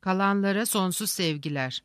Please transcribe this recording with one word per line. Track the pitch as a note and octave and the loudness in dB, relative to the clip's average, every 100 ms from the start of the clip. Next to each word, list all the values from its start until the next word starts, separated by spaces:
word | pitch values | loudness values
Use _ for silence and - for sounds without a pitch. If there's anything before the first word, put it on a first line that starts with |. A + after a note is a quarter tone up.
Kalanlara | - F#3 G3 G3+ G3 G3 A#3+ | 0 2 2 2 2 0 0
sonsuz | G#3+ F#3 F3 G#3+ | 0 0 0 -4
sevgiler. | - E3+ D3+ D3+ C#3+ C3 - | 0 0 -2 -4 -4 -4 -6